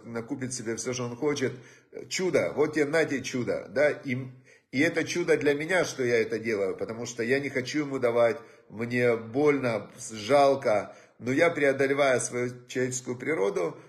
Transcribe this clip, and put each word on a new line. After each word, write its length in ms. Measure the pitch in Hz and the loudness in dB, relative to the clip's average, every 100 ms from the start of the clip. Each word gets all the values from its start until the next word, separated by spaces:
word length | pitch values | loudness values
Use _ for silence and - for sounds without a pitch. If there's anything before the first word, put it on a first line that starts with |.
накупит 480 | 117 117 113 123 127 | -8 -10 -8 -6 -6
себе 240 | - 110 113 | -6 -6 -6
всё, 160 | 127 | -4
что 120 | 123 | -4
он 120 | 120 120 | -6 -4
хочет. 360 | 151 147 - 127 - - _ - - | -2 0 -2 -4 -16 -20 _ -16 -8
Чудо, 420 | - 185 131 90 | -4 0 2 2
вот 200 | 104 156 | 2 0
тебе, 100 | 131 | 2
на 220 | 143 160 139 | 2 2 2
тебе 160 | 131 | 0
чудо, 440 | 113 127 104 80 - | -4 -4 -2 -2 -2
да, 200 | 104 147 | 2 2
и, 280 | 127 139 127 131 - _ _ _ | 2 -4 -6 -6 -14 _ _ _
и 80 | 127 | 0
это 240 | 165 165 | 2 0
чудо 340 | 151 180 170 151 | -2 -2 2 2
для 160 | 139 | 2
меня, 320 | 143 156 185 139 | 0 0 0 0
что 180 | - | 0
я 160 | 123 117 | 2 2
это 180 | 110 113 | 2 -2
делаю, 380 | 110 104 95 - | -2 0 0 -2
потому 300 | 98 113 120 | -6 -6 -8
что 160 | - | -4
я 180 | 113 139 | 0 0
не 80 | 143 | 0
хочу 300 | 135 123 151 | -4 -4 -4
ему 200 | 143 135 | -2 0
давать, 380 | 120 117 117 107 - - - | 2 4 4 2 -8 -20 -16
мне 480 | 101 117 123 123 117 | -10 -4 2 2 2
больно, 720 | 113 120 151 143 127 110 101 - - | 0 2 4 4 0 -2 -6 -14 -14
жалко, 840 | 110 104 143 139 135 123 104 - - - - | -8 2 6 6 4 2 0 -2 -12 -20 -10
но 80 | 113 | -2
я, 200 | 135 170 | 2 2
преодолевая 680 | 156 139 135 135 139 139 123 | 4 2 2 2 2 4 2
свою 480 | - 123 123 123 - | 0 -4 -4 -6 -8
человеческую 500 | 135 127 127 - 123 | -2 -2 -2 -6 -6
природу, 600 | 123 160 196 185 170 139 | -2 0 0 0 -2 -6